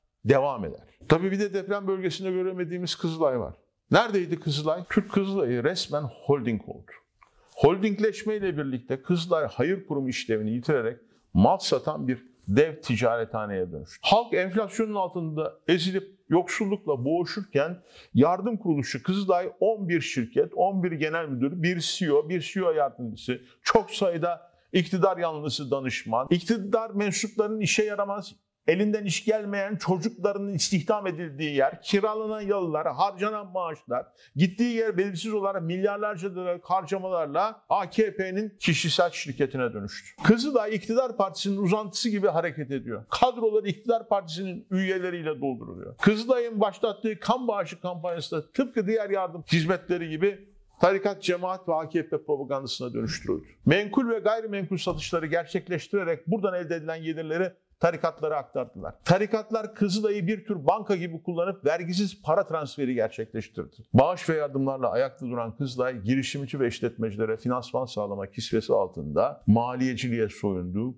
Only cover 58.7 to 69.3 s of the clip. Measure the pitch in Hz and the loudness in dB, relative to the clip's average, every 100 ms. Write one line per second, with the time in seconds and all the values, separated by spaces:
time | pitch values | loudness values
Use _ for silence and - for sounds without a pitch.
58.7 | 90 80 - - 185 208 220 214 220 214 | -8 -14 -4 2 4 2 -2 -2 -6 -6
59.7 | 214 202 202 214 208 175 214 - 190 143 | -2 0 2 0 0 0 -2 -4 -2 0
60.7 | 208 208 190 170 165 - 170 180 190 143 | 0 0 -2 -2 -6 -4 -2 -2 -2 0
61.7 | 170 170 180 202 - - 170 - 160 143 | 0 0 -2 -2 -2 2 2 2 -2 -4
62.7 | - 127 120 110 - 113 110 - - 73 | -4 -2 0 0 -2 -8 -8 -8 -10 -10
63.7 | - - 123 147 180 - 156 143 135 135 | -14 2 6 6 2 -2 -2 -2 -2 -2
64.7 | 135 120 110 135 - 131 120 113 - 135 | 0 0 0 -2 -4 -8 -6 -6 -4 -6
65.7 | 123 127 123 98 131 127 143 131 143 117 | -2 -4 -2 0 0 0 -6 -6 -2 -2
66.7 | - 120 117 113 101 110 110 123 123 120 | 0 -4 -2 -4 -2 -2 -2 -2 -4 -2
67.7 | 139 123 - 101 98 98 - - 110 - | -4 -4 -4 -4 -6 -8 -8 -2 -2 2
68.7 | 117 92 87 73 73 127 | 2 2 -4 -2 2 2